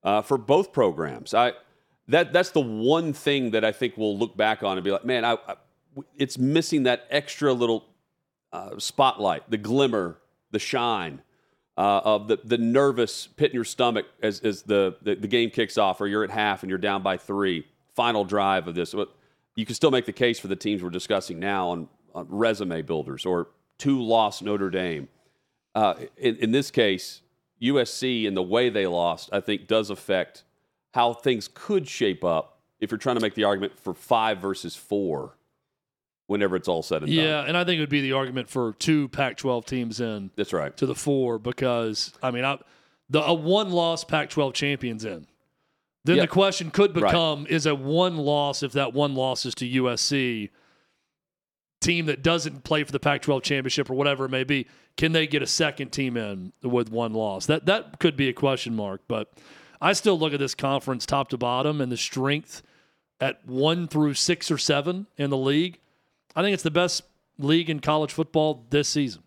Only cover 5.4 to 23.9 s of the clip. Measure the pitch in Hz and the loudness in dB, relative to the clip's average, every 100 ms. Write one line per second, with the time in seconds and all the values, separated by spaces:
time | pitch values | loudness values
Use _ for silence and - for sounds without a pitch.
5.4 | - 95 _ _ _ 139 - - 135 135 | -4 -14 _ _ _ -18 -18 -6 -4 0
6.4 | 131 160 156 156 127 123 - 139 143 - | 2 2 2 0 2 0 -2 -4 -4 -2
7.4 | 147 127 120 113 _ _ _ _ _ _ | 0 2 2 0 _ _ _ _ _ _
8.4 | _ 85 98 - - - 131 113 101 78 | _ -14 -12 -10 -6 2 2 4 0 0
9.4 | - 110 104 131 135 113 87 80 _ _ | -4 -6 0 2 2 2 -2 -8 _ _
10.4 | _ 107 - 135 120 107 82 69 _ _ | _ -6 -2 -2 0 -2 -6 -12 _ _
11.4 | _ _ _ - 98 101 107 104 104 113 | _ _ _ 0 2 4 4 2 2 -2
12.4 | 110 117 117 127 139 123 110 - - - | 0 0 4 4 4 2 -2 -4 -14 -2
13.4 | 147 127 110 - 120 110 - _ 110 98 | -2 0 -6 0 0 0 -6 _ -4 0
14.4 | 110 95 101 101 95 92 101 98 101 120 | -4 -4 0 2 2 -2 -4 -2 0 0
15.4 | 117 - 110 - 101 92 101 104 101 107 | 0 -2 -2 2 2 0 -2 -2 -2 0
16.4 | 107 95 95 95 101 98 95 90 - 101 | 0 -2 -4 -2 -2 -2 -2 -4 -4 -2
17.4 | 95 85 - _ _ - 120 110 98 101 | 0 -2 -6 _ _ 0 0 0 0 2
18.4 | 98 95 85 85 85 101 98 _ _ _ | 2 2 -2 -4 -4 -4 -6 _ _ _
19.4 | _ - 110 117 156 131 117 - 123 120 | _ -8 -6 2 4 4 0 0 0 0
20.4 | 95 95 104 101 90 87 - 101 - 82 | -6 -4 -2 -2 -4 -8 -2 -2 -2 -6
21.4 | 98 98 90 87 78 _ _ - 85 98 | -2 -2 -2 -4 -8 _ _ -14 -8 0
22.4 | 113 104 95 80 78 80 76 67 92 87 | 0 0 -4 -4 -4 -4 -4 -6 -2 -2
23.4 | 85 _ _ _ 139 | -4 _ _ _ 0